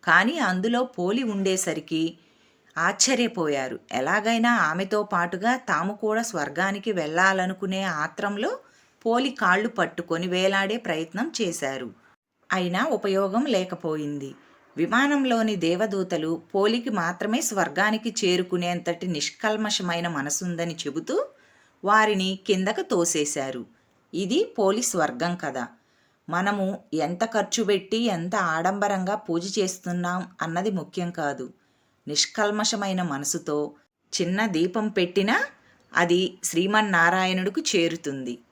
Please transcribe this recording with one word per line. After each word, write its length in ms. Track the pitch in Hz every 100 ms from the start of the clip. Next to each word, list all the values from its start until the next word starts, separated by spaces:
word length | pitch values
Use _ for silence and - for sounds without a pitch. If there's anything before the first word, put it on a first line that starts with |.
కానీ 340 | - 170 208 330
అందులో 460 | 214 185 214 240
పోలి 400 | 254 - 180 226
ఉండేసరికి 920 | 254 202 190 185 185 160 156 160 165 165 _ _ _ _ _ -
ఆశ్చర్యపోయారు. 1000 | 170 - - 240 233 208 156 143 131 120 -
ఎలాగైనా 640 | 120 135 202 214 233 233 233
ఆమెతో 480 | 160 165 196 214
పాటుగా 520 | 202 180 175 180 214 254
తాము 380 | - 156 185
కూడా 280 | 208 220 214
స్వర్గానికి 720 | 233 175 147 143 196 196 226
వెళ్లాలనుకునే 920 | 190 151 160 190 190 185 190 190 190
ఆత్రంలో 760 | 190 156 160 - 208 202 262 523 - _ _ _ 233
పోలి 240 | 233 269
కాళ్ళు 400 | - 196 185 220
పట్టుకొని 580 | 214 170 - 175 165 180
వేలాడే 500 | 180 190 196 196 226
ప్రయత్నం 540 | 220 160 160 190 294 320
చేశారు. 520 | 202 165 135 135 123 - _ _ _ _ _
అయినా 320 | 185 180 180 285
ఉపయోగం 600 | 220 202 190 196 208 294
లేకపోయింది. 880 | 208 185 170 165 156 147 147 139 - - _ _ -
విమానంలోని 800 | 165 226 285 294 262 233 220 208
దేవదూతలు 880 | 165 180 214 196 185 170 160 165 - 202
పోలికి 340 | 202 233 240
మాత్రమే 520 | 208 170 180 208 233
స్వర్గానికి 680 | - 202 185 147 208 220 226
చేరుకునేంతటి 1000 | - 185 180 185 180 175 175 175 170 185
నిష్కల్మషమైన 1000 | 156 - - 220 214 214 - 180 170 170
మనసుందని 680 | 151 143 - 180 165 170 165
చెబుతూ 500 | 147 143 165 349 571 _ _ _ _ _
వారిని 560 | 190 214 214 202 185 190 -
కిందకు 340 | 185 190 240
తోసేశారు. 840 | 359 202 170 160 147 - 135 127 113 _ _ _ _
ఇది 300 | 170 190 269
పోలి 380 | 453 - 196 208
స్వర్గం 540 | 247 190 151 123 170 175
కథ. 320 | 151 127 120 - _ _ _ _ -
మనము 500 | 170 196 202 190 202 -
ఎంత 320 | 156 175 180 226
ఖర్చు 380 | 220 - -
పెట్టి, 340 | 202 196 196 226
ఎంత 380 | 233 175 170 208
ఆడంబరంగా 800 | 175 160 175 196 202 196 185 208
పూజ 440 | - 170 180 214
చేస్తున్నాం 680 | 185 185 180 175 175 180 180 -
అన్నది 300 | 160 170 202
ముఖ్యం 400 | 190 147 - 175
కాదు. 420 | 175 147 131 127 - _ _ _ _ -
నిష్కల్మషమైన 960 | 147 - - 208 208 214 214 196 185
మనసుతో 680 | 175 139 143 175 160 147 147 - _ _ _ -
చిన్న 240 | 170 190 220
దీపం 420 | 165 180 220 214
పెట్టినా 580 | 202 180 196 196 302 539 - _ _ _ -
అది 420 | 175 175 185 -
శ్రీమన్నారాయణుడికి 1300 | - 165 185 214 214 180 165 185 185 185 185 202 320 196
చేరుతుంది. 600 | 170 165 147 139 123 120 _